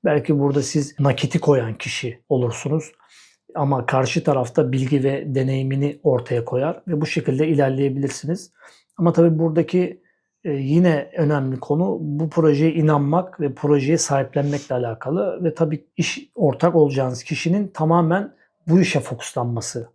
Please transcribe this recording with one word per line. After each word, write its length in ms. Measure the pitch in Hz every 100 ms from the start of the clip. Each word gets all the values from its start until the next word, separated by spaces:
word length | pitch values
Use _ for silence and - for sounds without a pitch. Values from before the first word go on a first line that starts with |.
| 180
Belki 340 | 147 143 147
burada 220 | 139 139
siz 380 | - 156 143 -
nakiti 400 | 139 127 131 -
koyan 380 | - 139 113 104
kişi 460 | - - - - _
olursunuz. 640 | 135 123 117 139 156 - _ _ - - _ _ -
Ama 300 | 139 135 120
karşı 380 | 131 131 175
tarafta 480 | - 135 120 - 131
bilgi 320 | 131 131 143
ve 320 | 135 139 151 135
deneyimini 640 | 131 135 135 135 143 143
ortaya 420 | 156 123 123 120 117
koyar 360 | 127 143 175 -
ve 140 | 156
bu 40 | 151
şekilde 420 | - - 135 156
ilerleyebilirsiniz. 1040 | 147 135 135 139 135 139 - 160 175 - _ - _ _ -
Ama 160 | 170
tabii 260 | 165 170 156
buradaki, 600 | 165 160 160 180 180 - _ _ _ _
e, 80 | 175
yine 600 | 139 135 156 180 151 - -
önemli 420 | 147 151 131 127
konu 380 | - 147 185 180
bu 280 | 156 147 160
projeye 440 | 170 160 143 160
inanmak 680 | 160 151 147 143 165 185 -
ve 140 | 147
projeye 440 | - 156 147 135 165
sahiplenmekle 760 | - 139 120 143 143 143 - 127
alakalı. 680 | 120 113 131 170 202 -
Ve 100 | 175
tabii 320 | 156 160 151 _ -
iş 320 | 165 - - -
ortak 400 | 165 120 170 170
olacağınız 480 | 147 135 131 123
kişinin 440 | - 147 170 196 202
tamamen 680 | - 160 170 165 180 294 _ _ _ -
bu 120 | 175
işe 200 | 165 147
fokuslanması 920 | - 120 - - 120 117 - 123 117